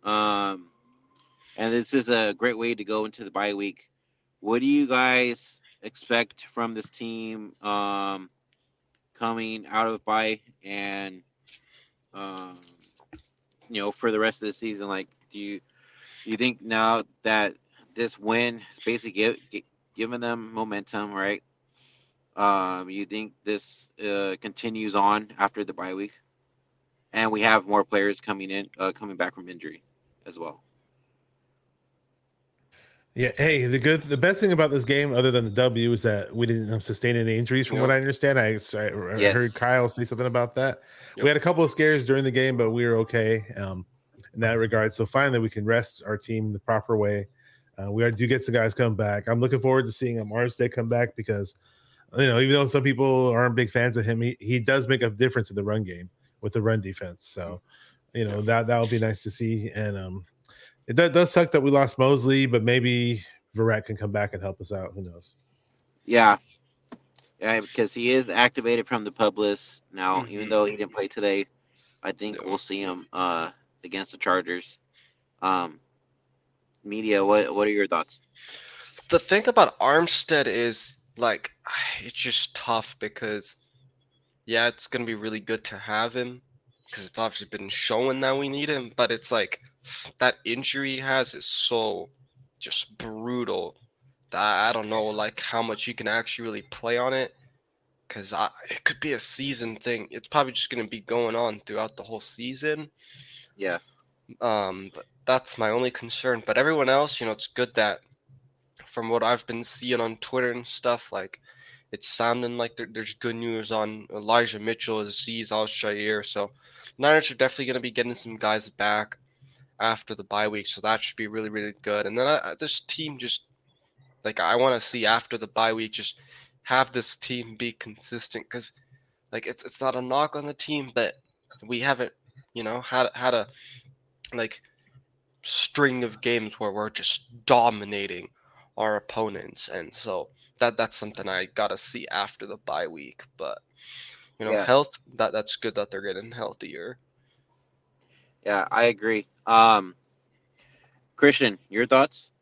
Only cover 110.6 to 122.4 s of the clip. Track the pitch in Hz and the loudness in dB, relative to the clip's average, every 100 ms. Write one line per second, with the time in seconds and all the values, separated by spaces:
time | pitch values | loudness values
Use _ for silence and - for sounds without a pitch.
110.6 | 120 - 123 120 - 101 95 - _ - | -10 -4 -2 -2 -4 -10 -10 -16 _ -20
111.6 | - - _ 104 - - 117 120 120 120 | -20 -20 _ -4 -2 2 2 2 -2 -4
112.6 | 117 - 110 113 107 - 120 117 117 113 | -6 -6 -12 -8 -10 -6 -6 -4 -4 -6
113.6 | 104 110 107 107 104 107 104 120 117 107 | -4 -2 -2 -6 -12 -10 2 4 4 -2
114.6 | 107 113 - 110 104 101 - 113 110 107 | -4 -4 -2 -4 -2 -4 -4 -6 -4 -2
115.6 | 107 - 110 104 107 107 101 104 104 _ | -2 -2 -4 -2 -2 -4 -4 -6 -6 _
116.6 | _ - - - 139 156 151 127 131 - | _ -20 -20 0 4 4 4 0 0 0
117.6 | 131 127 123 113 120 120 117 110 107 107 | -4 -4 -4 -2 -2 0 -4 -2 0 0
118.6 | 107 _ 104 104 107 - _ _ _ _ | -2 _ 0 0 -2 -12 _ _ _ _
119.6 | _ _ 113 110 - 104 98 101 107 104 | _ _ -2 0 -6 -12 -4 0 0 -2
120.6 | 98 - 107 110 - - 107 110 110 107 | -6 -4 0 0 0 -6 -8 -6 -6 -6
121.6 | 104 104 - 104 101 113 131 151 | -8 -8 -2 -2 -2 0 2 2